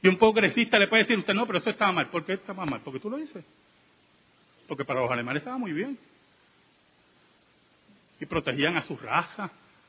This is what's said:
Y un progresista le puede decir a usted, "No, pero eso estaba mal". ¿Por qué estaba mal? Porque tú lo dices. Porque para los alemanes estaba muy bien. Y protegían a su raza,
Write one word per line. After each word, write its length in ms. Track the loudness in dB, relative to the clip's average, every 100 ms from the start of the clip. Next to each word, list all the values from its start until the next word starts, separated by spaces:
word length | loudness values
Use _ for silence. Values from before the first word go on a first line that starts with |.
Y 60 | 4
un 80 | 6
progresista 600 | 6 6 2 2 2 4
le 100 | 6
puede 140 | 4
decir 140 | 4 2
a 40 |
usted, 140 | 2
"No, 120 | 0 0
pero 120 | -2
eso 120 | -2
estaba 220 | 0 0
mal". 160 | 2 -2
¿Por 160 | -4
qué 80 | -4
estaba 320 | -8 -8 -8
mal? 160 | -6 -6
Porque 180 | -8 -10
tú 120 | -8
lo 80 | -8
dices. 260 | -10 -14 -20 _ _ _ _ _ _ _ _ _ _ _ _
Porque 180 | -10
para 160 | -4 -2
los 100 | 0
alemanes 320 | -2 -2 -6
estaba 160 | -6 -8
muy 140 | -6
bien. 260 | -6 -6 -8 -14 _ _ _ _ _ _ _ _ _ _ _ _ _ _ _ _ _ _ -20 _ _
Y 60 | -4
protegían 520 | -4 -2 0 0 0
a 40 |
su 140 | -4 -12
raza, 540 | -2 -2 -2 -8 -12 -12 _ _